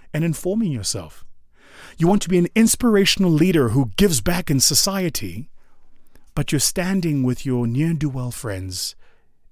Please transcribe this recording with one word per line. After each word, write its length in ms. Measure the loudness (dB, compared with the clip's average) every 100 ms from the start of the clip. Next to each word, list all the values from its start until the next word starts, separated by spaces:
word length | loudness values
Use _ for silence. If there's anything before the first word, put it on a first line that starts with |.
| -8
and 100 | -4
informing 480 | -2 -2 -2 -2 -2
yourself. 540 | -4 -4 -6 -10 -16 -16 -18 -20 _ -20 -20 -12 0
You 100 | 2
want 140 | 2
to 80 | 2
be 80 | 2
an 100 | 2 4
inspirational 760 | 2 4 2 4 4 2 4
leader 380 | 4 4 4 2
who 220 | 2 0 2
gives 240 | 2 2
back 280 | 0 -2 0
in 120 | 2
society, 880 | 2 2 0 0 -4 -4 -8 -10 -14 -18 -20 -20 -20 -20 -20 -20 -10
but 180 | -6 -2
you're 60 | 0
standing 640 | 0 -2 -2 0 0 0
with 220 | 0 -2 -2
your 220 | -2 0
ne'er-do-well 640 | 0 0 -2 -4 -4 -8
friends 640 | -8 -8 -8 -8 -8 -10 -12 -20 -20 _ _ -8